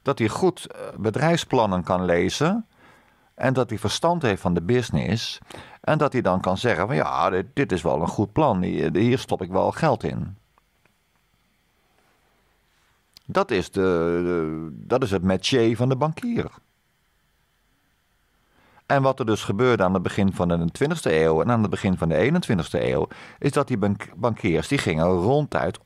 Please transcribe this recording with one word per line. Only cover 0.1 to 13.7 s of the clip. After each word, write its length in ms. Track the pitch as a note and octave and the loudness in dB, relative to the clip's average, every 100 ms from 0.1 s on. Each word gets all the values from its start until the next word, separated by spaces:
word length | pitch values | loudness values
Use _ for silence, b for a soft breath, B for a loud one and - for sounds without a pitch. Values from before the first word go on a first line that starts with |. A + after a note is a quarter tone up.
| - | 0
hij 80 | G#2+ | 0
goed, 380 | - F3+ - - | 2 0 0 -16
eh, 160 | - G2+ - | -14 -14 -4
bedrijfsplannen 840 | G#2+ G#2+ D#3 F3 - C3 A2 F2+ | -2 0 2 2 2 2 2 0
kan 220 | F2 F2+ F2+ | 0 0 2
lezen 600 | F2 F2+ - D#3 A3 - b b b b b b - | 2 2 0 0 0 -6 b b b b b b -4
en 180 | C3 | 0
dat 160 | C3 A#2+ | 0 0
hij 100 | G#2 | -2
verstand 420 | G2+ - E3 F3 | -4 0 0 0
heeft 200 | B2 F#2+ | 0 0
van 120 | F2+ | 0
de 80 | F2 | 0
business 800 | E2+ B2 A#2 D2 A#1+ A2+ - - B B B B | 2 0 0 -2 -2 -2 -4 -10 B B B B
en 160 | - D3+ | -2 0
dat 160 | C#3+ | 2
hij 80 | B2+ | 2
dan 180 | F#2+ F#2 | 2 0
kan 180 | F#2 F#2+ | 0 0
zeggen: 300 | B2 E2 G2+ | 0 0 0
van: 80 | D3+ | 0
"Ja, 340 | C#2+ C2+ F2+ | 0 0 0
dit, 160 | F#2 G2 | 0 -2
dit 180 | - C3+ | -4 -2
is 100 | F2+ | 0
wel 200 | E2 C2+ | 0 0
een 60 | E2+ | -2
goed 240 | - G2+ | -2 -2
plan, 300 | - D3+ F#2+ | 2 2 2
hier, 360 | F#2 E2+ D#2 E2 | -2 -2 0 2
hier 220 | A#2 B2+ | 2 0
stop 220 | - F#2+ | -2 -6
ik 100 | F2 | -2
wel 200 | F#2 F#2+ | 0 0
geld 320 | - D#3+ A#2 | 0 0 0
in." 340 | D#2 A#1 - G2 _ _ _ _ _ _ _ _ _ _ _ _ _ _ _ _ _ _ _ _ _ _ _ _ _ _ _ - - | -4 -6 -8 -12 _ _ _ _ _ _ _ _ _ _ _ _ _ _ _ _ _ _ _ _ _ _ _ _ _ _ _ -20 -4
Dat 260 | A2 G3 | -4 0
is 200 | G2+ E2+ | -2 -2